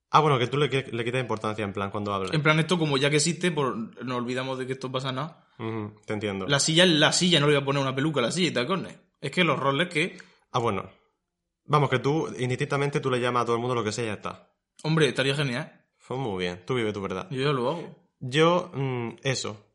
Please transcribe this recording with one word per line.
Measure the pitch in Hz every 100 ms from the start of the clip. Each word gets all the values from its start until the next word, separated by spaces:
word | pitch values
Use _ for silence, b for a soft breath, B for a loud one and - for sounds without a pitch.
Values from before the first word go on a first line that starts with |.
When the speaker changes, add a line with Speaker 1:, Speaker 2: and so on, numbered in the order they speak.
| _
Speaker 1:
Ah, | 156
bueno, | 151 131
que | -
tú | 139
le | 139
qui-, | 131 -
le | 117 117
quitas | 127
importancia, | 117 107 107 107
en | 101
plan, | 98 98
cuando | 104 104
hablas. | 98 95
Speaker 2:
En | 160
plan, | 151 156
esto | 160 180
como | 156 135
ya | 143
que | 147
existe, | 160 170 180
pues | 151 131 107 113 -
nos | 123 123
olvidamos | 120 127 131 131
de | 127
que |
esto | 131 135
pasa | 131 135
nada. | 131 160 - _ -
Speaker 1:
Ujú, | 113 110 104 - -
te |
entiendo. | 107 104 98 95
Speaker 2:
La | 139
silla | - 160
es | 185
la | 151 151
silla, | - 180 160
no | 143
le |
voy | 143
a | 139
poner | 143
una | 135 131
peluca | 156 139
a |
la | 117
silla | 165 160
y |
tacones. | 120 131 185 98 - _ _
Es | 139
que | 180 165
los | 127
roles | 135 139 180
que | 151 175 - B B B
Speaker 1:
Ah, | 131
bueno. | 117 98 95 - _ _ _ _ _ _ -
Vamos, | 147 135
que | 127
tú, | 131 156 - 104
indistintamente, | 123 127 143 139 143 147
tú | 135
le | 127
llamas | 123 123
a | 117
todo | 117
el |
mundo | 123 117
lo |
que | 107
sea | 104
y | 110
ya |
está. | 98 - - _ _ _ -
Speaker 2:
Hombre, | 156 160 139
estaría | 123 135 135
genial. | 143 120 - - _ _ -
Speaker 1:
Pues | 127
muy | 123 95
bien, | 90 87 -
tú |
vive | 127 107
tu | 101
verdad. | 95 92 95
Speaker 2:
Yo | 131
ya | 143
lo | 135 120
hago. | 170 - - _ _
Speaker 1:
Yo, | 131 143 165 175 -
mm, | 131 135 123 117 -
eso. | 135 127 104 107 _